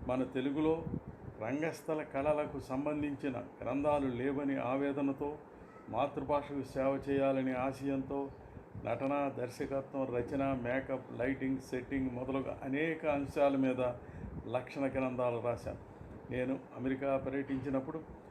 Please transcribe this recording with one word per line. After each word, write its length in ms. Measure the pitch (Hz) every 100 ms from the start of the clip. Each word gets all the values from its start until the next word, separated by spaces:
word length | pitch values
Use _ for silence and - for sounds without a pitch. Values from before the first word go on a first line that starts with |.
| -
మన 160 | 127
తెలుగులో 600 | 131 131 135 139 156 160 160 - - - - -
రంగస్థల 600 | 110 143 160 143 - 156
కళలకు 580 | 147 139 147 151 143 143
సంబంధించిన 760 | - 131 147 151 147 139 147 117 - -
గ్రంథాలు 440 | 110 139 147 147 135
లేవని 500 | 120 135 139 139 135
ఆవేదనతో, 840 | 123 135 143 139 139 135 147 151 - - - - -
మాతృభాషకు 760 | 110 143 143 139 147 143 143
సేవ 400 | 123 135 135 139 139
చేయాలని 420 | 139 135 135 131
ఆశయంతో 800 | 127 135 131 139 135 131 139 139 - - - - -
నటన, 480 | 107 120 135 143 139 120
దర్శకత్వం, 680 | 120 - 135 139 135 143 131
రచన, 540 | 120 120 143 139 127
మేకప్, 500 | 120 131 131 131 -
లైటింగ్, 460 | 117 127 131 135 131
సెట్టింగ్ 520 | - 127 123 139 131
మొదలగు 440 | 120 127 135 123 -
అనేక 440 | 135 139 165 160 156
అంశాల 500 | 143 139 156 143 135
మీద 240 | 131 127 123 123 - - - - 110
లక్షణ 360 | 123 123 143 135
గ్రంథాలు 540 | 131 131 123 123 120
రాశాను. 380 | 120 117 107 98 - - - - -
నేను 280 | 123 127 135 - 120
అమెరికా 400 | 131 135 139 135
పర్యటించినప్పుడు 840 | 135 139 139 131 139 131 135 160 - - -